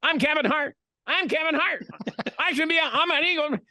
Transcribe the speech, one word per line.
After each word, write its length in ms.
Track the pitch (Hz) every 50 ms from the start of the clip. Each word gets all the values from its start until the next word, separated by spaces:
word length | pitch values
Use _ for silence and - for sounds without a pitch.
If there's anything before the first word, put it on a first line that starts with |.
I'm 160 | - 294 330 294
Kevin 260 | 226 285 302 311 294
Hart. 320 | 226 262 302 294 285 - _ _ _ _ _ _
I'm 220 | - 285 349 381 302
Kevin 260 | - 311 320 320 320
Hart. 320 | 277 320 381 359 - - - - 151 - - - - - - - -
I 140 | 277 349
should 160 | 349 254 320 320
be 100 | 339 330
a, 40 |
I'm 280 | 320 294 214 254 320 339
an 140 | 339 285 302
Eagle. 340 | 349 359 330 302 302 285 202 - _